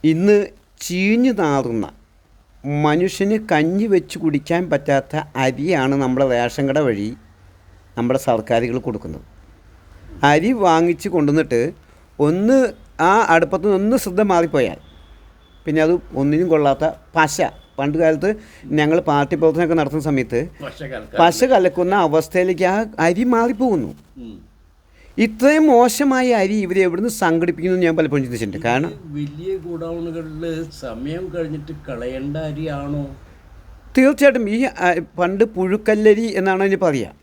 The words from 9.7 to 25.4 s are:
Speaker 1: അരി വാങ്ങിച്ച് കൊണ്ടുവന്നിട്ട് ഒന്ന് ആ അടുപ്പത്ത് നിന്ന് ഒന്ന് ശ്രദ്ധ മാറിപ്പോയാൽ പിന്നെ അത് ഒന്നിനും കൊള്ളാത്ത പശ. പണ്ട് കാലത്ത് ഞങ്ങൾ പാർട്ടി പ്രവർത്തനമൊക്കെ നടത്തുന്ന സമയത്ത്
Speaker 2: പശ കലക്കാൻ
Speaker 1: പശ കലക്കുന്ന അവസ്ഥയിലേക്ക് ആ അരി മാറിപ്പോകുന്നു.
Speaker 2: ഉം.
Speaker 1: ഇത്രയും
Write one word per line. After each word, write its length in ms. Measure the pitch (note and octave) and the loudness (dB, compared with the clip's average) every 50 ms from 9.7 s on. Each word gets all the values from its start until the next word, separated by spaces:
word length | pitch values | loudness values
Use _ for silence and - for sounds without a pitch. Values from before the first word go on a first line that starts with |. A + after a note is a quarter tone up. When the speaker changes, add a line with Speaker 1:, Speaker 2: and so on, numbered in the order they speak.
| - - _ - - - - - - - - C#3+ | -20 -20 _ -20 -20 -20 -20 -20 -8 0 2 4
Speaker 1:
അരി 220 | D3 D#3 E3+ A3 C4 A3+ G3+ | 4 4 2 0 0 2 2
വാങ്ങിച്ച് 420 | F3+ D#3+ D#3+ E3+ F3 E3+ - - G3+ F3 | 2 4 4 2 2 0 -2 -4 -4 -2
കൊണ്ടുവന്നിട്ട് 460 | E3+ D3 C#3+ D3 D#3+ D3+ - B2+ A#2 A#2+ D#3 G3 - _ _ - - _ _ _ - D3 | 0 2 2 2 0 0 0 0 0 0 -2 -6 -10 _ _ -20 -20 _ _ _ -2 0
ഒന്ന് 300 | D3 E3 F#3 G3+ A3+ C4 C4+ B3+ G#3+ - - - - - - - F3+ | 0 2 2 2 4 4 4 4 2 -2 -8 -20 -20 -4 0 2 4
ആ 20 | G3 A3 A3 - E3 | 4 4 4 4 4
അടുപ്പത്ത് 300 | E3 E3+ C#3+ F3+ F#3 E3 | 4 4 2 -2 -2 0
നിന്ന് 120 | G#3 G3 F#3 | 0 0 2
ഒന്ന് 180 | G3 G#3+ B3 C4+ - | 2 0 0 0 -2
ശ്രദ്ധ 180 | G3+ F3+ F#3+ G#3+ G3+ | -2 -2 0 0 2
മാറിപ്പോയാൽ 480 | F#3 E3+ E3+ E3 C#3+ C#3+ B2 G2 D#2+ - - - - - - - - - - - _ _ _ _ - - - | 2 2 2 2 0 0 0 0 -4 -10 -16 -20 -20 -20 -20 -20 -20 -20 -20 -20 _ _ _ _ -20 -12 -6
പിന്നെ 140 | E3 D3+ D#3+ D#3 | -2 0 2 2
അത് 80 | D#3+ F3 F3 - - - C3 | 2 2 0 -2 -6 -4 -2
ഒന്നിനും 260 | C#3 C#3+ D3+ D#3+ F3+ F3 D#3+ | 0 0 2 0 2 2 2
കൊള്ളാത്ത 320 | D3+ D3 C#3 C#3 C#3 D3 D#3+ - - - - - | 2 2 2 0 2 -2 -4 -4 -6 -18 -6 0
പശ. 220 | E3 D#3 D3+ - - C#3+ - - - - _ _ - | 0 0 0 2 -2 -4 -4 -4 -12 -20 _ _ -4
പണ്ട് 180 | C3+ C#3+ D3 D#3+ | -4 -4 0 2
കാലത്ത് 280 | E3 D#3+ D#3+ D3 D#3+ G3 G#3+ G#3+ - - - - - C3+ C#3 D3+ | 2 2 2 2 0 -4 -4 -4 -10 -20 -20 -20 -10 -4 0 0
ഞങ്ങൾ 180 | D3+ D3 D#3+ F3+ F3 D#3+ | 2 2 2 0 2 2
പാർട്ടി 260 | D3 C#3+ C#3+ C3 - D3 | 0 0 0 0 0 2
പ്രവർത്തനമൊക്കെ 380 | E3 D#3+ D3+ E3 F3 D#3 E3+ E3 | 2 2 2 2 0 0 0 0
നടത്തുന്ന 240 | D3 C#3 D3 D#3 C#3 D3+ | 0 -2 -4 -4 -4 -2
സമയത്ത് 300 | C#3+ C3+ B2 - - A#2 - F3 - - D3 | -2 -2 -2 -2 -4 -4 -4 -6 -12 -16 -16
Speaker 2:
പശ 160 | B2+ - - D3+ D3 | -16 -14 -14 -14 -12
കലക്കാൻ 280 | C3 A2+ G#2+ - - A2 | -12 -12 -14 -8 0 2
Speaker 1:
പശ 220 | E3 F3 E3 - B3 B3+ | 4 4 4 2 2 4
കലക്കുന്ന 440 | B3+ G3+ F#3 F3+ F3 F3 F3+ F3+ F#3+ G#3 F3+ | 4 4 4 2 2 0 0 0 2 2 2
അവസ്ഥയിലേക്ക് 600 | D#3 C#3+ D#3+ D#3 - - F3+ F#3 F#3 F3+ D#3 F#3+ F3+ F#3+ | 2 2 0 0 0 -2 0 0 0 0 0 0 0 0
ആ 40 | G#3 A3+ G#3+ A3 - D#3+ | 0 -2 -4 -4 0 0
അരി 180 | E3+ F3+ F#3+ B3+ B3 A#3+ | 0 2 2 0 2 2
മാറിപ്പോകുന്നു. 580 | A3+ A#3 A#3+ B3 G3+ C4 B3 G#3 D#3+ A#2 D#2 D2 - _ _ _ - - | 2 2 0 0 0 0 0 0 -2 -2 -6 -10 -16 _ _ _ -20 -18
Speaker 2:
ഉം. 140 | A2 G2+ F2 - _ _ _ _ _ _ _ _ _ _ _ - - - - A3 | -18 -18 -20 -20 _ _ _ _ _ _ _ _ _ _ _ -20 -12 0 0 0
Speaker 1:
ഇത്രയും 400 | A3+ A3 A3 | 0 0 2